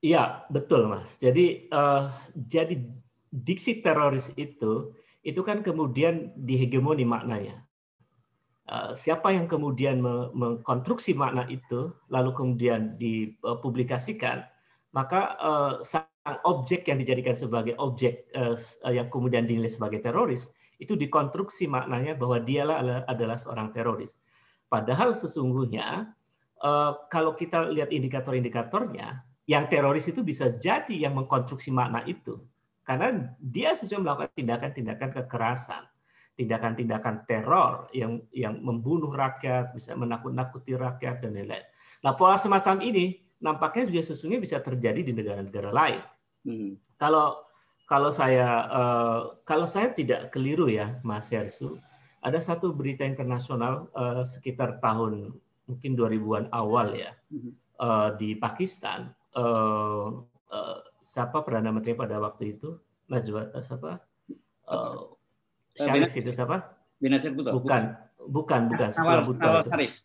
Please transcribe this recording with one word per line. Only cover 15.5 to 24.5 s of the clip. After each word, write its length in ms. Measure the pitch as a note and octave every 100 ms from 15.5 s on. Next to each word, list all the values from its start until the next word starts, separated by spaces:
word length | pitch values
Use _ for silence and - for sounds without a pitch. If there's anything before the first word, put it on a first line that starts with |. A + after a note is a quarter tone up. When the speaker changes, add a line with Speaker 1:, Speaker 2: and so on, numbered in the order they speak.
| D3+ C#3+ C3 -
Speaker 1:
sang 520 | D#3+ D#3+ _ - C#3
objek 420 | F3 D#3+ B2+ F3+ -
yang 80 | C3+
dijadikan 360 | B2 B2+ B2+
sebagai 400 | A#2+ A2 A#2 A2 A#2
objek, 480 | C#3 A#2+ B2+ A#2+ - C3+
eh, 180 | A#2+
s-, 240 | A#2 - - B2+
eh, 120 | B2
yang 60 | A#2+
kemudian 360 | C3 B2 A#2+ A#2
dinilai 220 | A2+ A2+
sebagai 320 | A2+ A2 G#2
teroris, 480 | A#2+ A#2+ A#3 B2+ - _ _ _
itu 160 | -
dikonstruksi 720 | G3 C#3+ D#3+ C#3 - - - E3
maknanya 440 | C3 C3 B2 C3
bahwa 280 | D3+ B2 A#2+
dialah 400 | A#2 C#3 C#3+ D#3
adalah, 200 | B2+ B2 B2+
adalah 280 | A#2+ A2+ A#2
seorang 300 | - A#2 G#2+
teroris. 480 | A#2 A#2 A2 B2 - _ _ _